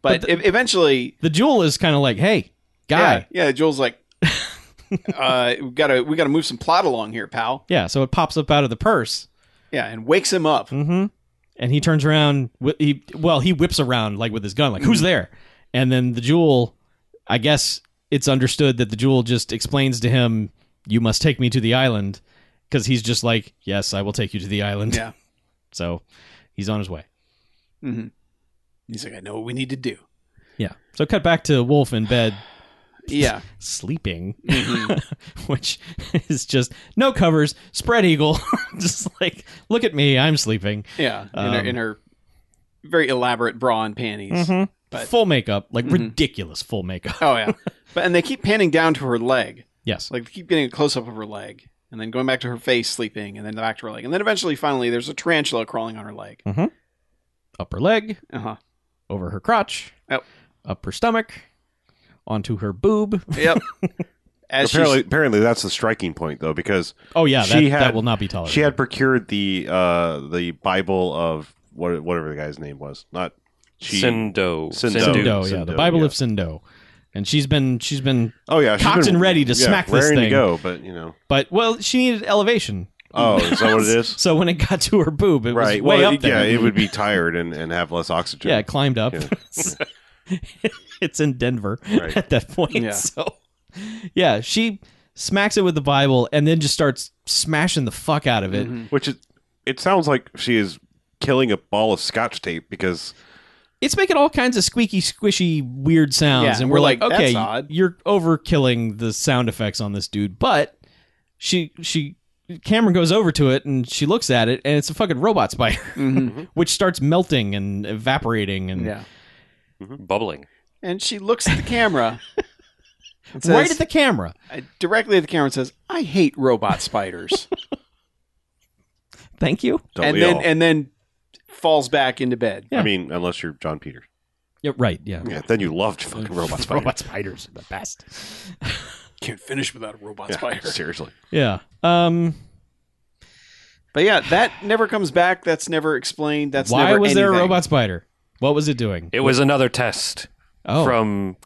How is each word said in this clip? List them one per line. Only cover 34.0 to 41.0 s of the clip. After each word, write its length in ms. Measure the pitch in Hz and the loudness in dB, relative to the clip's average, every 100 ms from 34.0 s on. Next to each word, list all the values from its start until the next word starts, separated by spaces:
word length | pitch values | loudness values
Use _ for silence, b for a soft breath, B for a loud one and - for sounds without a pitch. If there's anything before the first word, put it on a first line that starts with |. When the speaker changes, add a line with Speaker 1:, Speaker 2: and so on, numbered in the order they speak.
| - 82 92 - - | -6 -8 -10 -10 0
Speaker 1:
Mm-hmm. 960 | 135 - 120 - - - - - - | 0 0 -4 -2 -4 -6 -16 -16 -14
Speaker 2:
<laughs> 20 | - | -6
which 320 | 143 - - B 165 B 165 - | -4 -4 -8 B -14 B -4 -2
is 160 | 143 - | -6 -2
just 260 | 135 123 B B - | -2 -2 B B 0
no 160 | 269 | 2
covers, 420 | - 170 156 151 - B | 4 4 4 2 -2 B
spread 340 | - - 233 | -8 0 2
eagle, 360 | 185 156 151 156 - - | 4 4 2 0 -2 -4
<laughs> 200 | - - | -4 -6
just 260 | 175 - - - | -4 -4 -10 -6
like, 240 | 190 - B B B | -6 -6 B B B
"Look 160 | 233 | -2
at 100 | 226 | 0
me, 240 | 143 143 131 | 2 2 4
I'm 180 | 147 151 | 2 2
sleeping." 480 | 110 110 98 104 104 | 0 -2 -4 -6 -10
Speaker 1:
Yeah, 300 | - | -4